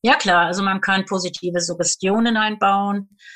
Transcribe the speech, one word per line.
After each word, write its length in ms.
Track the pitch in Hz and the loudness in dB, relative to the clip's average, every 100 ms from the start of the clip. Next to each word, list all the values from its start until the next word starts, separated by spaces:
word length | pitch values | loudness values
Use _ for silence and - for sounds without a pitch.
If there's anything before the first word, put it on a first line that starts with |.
Ja 120 | 233 | 0
klar, 320 | 294 202 180 170 | 2 4 2 2
also 160 | 180 | 0
man 180 | 196 190 | 0 0
kann 240 | - 190 | 0 -2
positive 560 | 190 190 180 - 175 175 | 0 -4 -4 -6 -4 -4
Suggestionen 760 | 170 170 170 - 190 208 233 226 | -4 -4 -4 -2 0 2 2 0
einbauen, 800 | 214 214 196 196 202 202 196 _ - | 0 0 2 2 0 -4 -6 _ -20